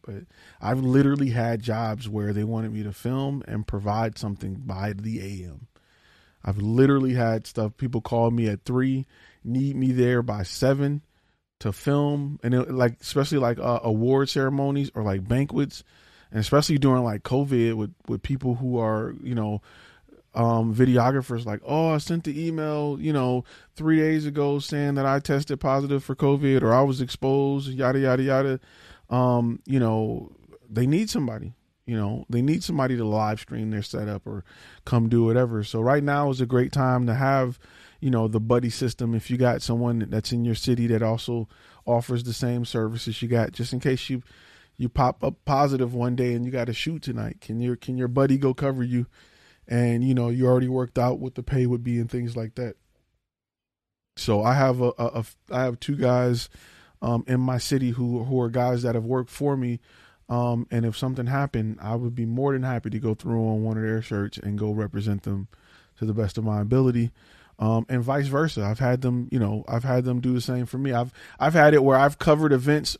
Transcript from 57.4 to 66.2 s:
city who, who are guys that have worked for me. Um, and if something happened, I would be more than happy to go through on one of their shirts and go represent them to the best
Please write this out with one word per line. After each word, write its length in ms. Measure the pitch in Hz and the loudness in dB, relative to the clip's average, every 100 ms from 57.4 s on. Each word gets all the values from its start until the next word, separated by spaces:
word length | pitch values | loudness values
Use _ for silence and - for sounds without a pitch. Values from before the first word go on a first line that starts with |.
| 127 123 | 0 -2
city 320 | - 135 123 | 0 0 0
who, 320 | 117 123 120 | -2 -2 -2
who 180 | 123 127 | -2 0
are 80 | 120 | 0
guys 320 | 123 123 123 | 0 0 0
that 140 | 120 117 | 0 -2
have 100 | 113 | -2
worked 240 | 127 123 | -4 -4
for 260 | - 143 135 | -4 -2 -2
me. 240 | 123 117 _ - - _ - | -2 -6 _ -20 -20 _ -4
Um, 380 | 120 120 117 117 | -2 0 -2 -2
and 160 | 120 113 | -2 -2
if 100 | 110 | -2
something 300 | 131 127 120 | -4 -4 -2
happened, 500 | 139 139 117 110 107 | -2 -2 -2 -4 -4
I 140 | 104 | -6
would 220 | 117 120 120 | -4 -4 -4
be 100 | 113 | -4
more 280 | 120 139 | 0 0
than 100 | 131 | 0
happy 260 | 127 120 110 | -2 -4 -4
to 80 | 110 | -4
go 160 | 113 | -2
through 340 | 110 - 117 110 | -4 -2 0 0
on 140 | 110 | 0
one 160 | 110 110 | 0 -2
of 60 | |
their 180 | 110 110 | -2 -2
shirts 380 | 113 104 101 - | -2 -4 -4 -6
and 180 | 101 104 | -6 -2
go 140 | 107 | -2
represent 500 | 104 104 107 107 98 | -2 -4 -4 -2 -2
them 280 | - 98 98 - _ - _ - | -4 -6 -8 -16 _ -20 _ -6
to 60 | 110 | -4
the 100 | |
best 240 | 107 | 0